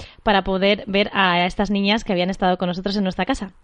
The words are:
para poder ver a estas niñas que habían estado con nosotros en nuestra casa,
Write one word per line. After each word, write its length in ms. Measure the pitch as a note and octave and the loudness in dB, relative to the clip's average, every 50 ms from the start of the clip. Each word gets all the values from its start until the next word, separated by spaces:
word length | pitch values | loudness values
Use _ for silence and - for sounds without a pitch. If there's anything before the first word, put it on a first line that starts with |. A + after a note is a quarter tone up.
| - - - - | -20 -20 -20 -6
para 220 | - A3+ G3+ F#3+ F#3 | 0 2 2 2 2
poder 400 | G3 F#3+ F#3+ F#3 G3 G#3 G3+ - | 0 -2 2 2 2 2 0 -2
ver 240 | - F#3+ G3 G#3 G#3 - | -2 0 0 0 0 2
a 320 | - F#3 F#3 F3 F3 F3 | 2 2 2 4 2 2
estas 260 | F3+ - - G#3 G3 | 0 0 -2 -2 0
niñas 320 | G#3 G3+ G3 G3 G#3 A#3 - | 0 0 2 2 0 0 0
que 100 | - G3 | -2 0
habían 160 | F3 F3+ F#3 | 0 0 -2
estado 280 | G3 - - F#3 F3+ | -2 0 2 0 2
con 100 | F3+ F#3+ | 2 -2
nosotros 280 | F3+ F3 F#3 F#3 G3+ G3 | -4 -4 -4 -4 -4 -2
en 80 | G#3 G3 | 0 -2
nuestra 220 | F#3 F3+ - F#3 | -2 -2 -2 -2
casa, 280 | - C4+ - G3+ F#3+ - - | -2 -2 -4 -4 -10 -14 -20